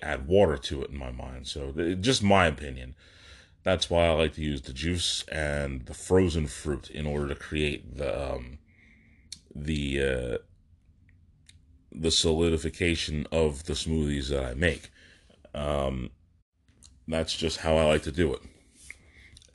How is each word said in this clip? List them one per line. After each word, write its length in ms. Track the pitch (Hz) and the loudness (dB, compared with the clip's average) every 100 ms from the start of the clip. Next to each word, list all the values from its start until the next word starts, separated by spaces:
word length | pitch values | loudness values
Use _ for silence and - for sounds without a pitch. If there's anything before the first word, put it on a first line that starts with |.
add 240 | 76 65 67 | -4 -6 4
water 300 | 95 95 69 | 6 6 4
to 260 | - 71 | -4 -6
it 80 | - | -6
in 60 | 69 | -8
my 140 | 64 | -10
mind. 360 | 64 64 64 67 | -10 -12 -12 -10
So, 240 | - 69 | -8 -6
th-, 280 | 73 85 92 | -2 -2 0
just 220 | 113 - | 2 2
my 240 | 101 98 85 | 6 6 6
opinion. 480 | 69 71 64 64 - - - - - - _ | 2 -6 -10 -12 -16 -20 -20 -20 -20 -20 _
That's 260 | 95 90 - | 0 0 2
why 160 | 85 85 | 4 4
I 60 | |
like 220 | 78 78 | 4 2
to 80 | 78 | -2
use 200 | 76 69 | -4 -4
the 120 | - | -6
juice 500 | 65 80 87 - - - | -4 -2 0 -2 -4 -4
and 540 | 78 73 73 69 65 62 | -4 -2 -2 -2 -6 -10
the 80 | |
frozen 520 | 76 - 92 90 80 73 | -12 2 4 6 2 -2
fruit 440 | - 78 65 - | -4 -4 -4 -6
in 160 | - 73 | -6 -4
order 220 | 73 71 | -2 -2
to 60 | 71 | -6
create 600 | - 78 76 - - 64 | -4 -2 0 -2 -10 -6
the, 360 | 71 - 67 | -4 -4 -4
um, 260 | 65 62 - _ _ - _ _ _ _ - _ 71 | -6 -10 -16 _ _ -20 _ _ _ _ -20 _ -8
the, 480 | 73 76 71 69 | -2 -2 0 0
uh, 340 | 67 64 62 55 - _ _ _ _ _ _ _ _ _ - - _ _ _ 69 | 0 0 -2 -6 -8 _ _ _ _ _ _ _ _ _ -20 -20 _ _ _ -2
the 160 | 80 | 2
solidification 1120 | - 85 80 85 80 80 - 87 82 - 76 71 | 4 4 4 4 2 -2 0 0 0 -2 -4 -2
of 320 | 80 78 69 - | 2 2 0 -6
the 80 | |
smoothies 560 | 76 80 80 73 71 67 | -4 -2 0 0 -2 -2
that 140 | 69 | -2
I 100 | 64 62 | -2 0
make. 340 | 85 69 - _ - - _ _ - - | 0 0 -8 _ -20 -20 _ _ -12 -6
Um, 540 | 73 71 67 65 62 - _ _ _ _ _ _ - - - | -2 0 0 -2 -6 -12 _ _ _ _ _ _ -20 -18 -4
that's 280 | 80 80 - | -2 -2 -2
just 240 | 82 - | -2 -2
how 180 | 82 80 | 2 4
I 80 | 78 | 6
like 180 | 78 | 4
to 80 | 80 | 2
do 220 | 76 78 | 0 0
it. 80 | 62 - - _ _ - - _ - - - - | 0 -10 -20 _ _ -20 -20 _ -20 -20 -20 -20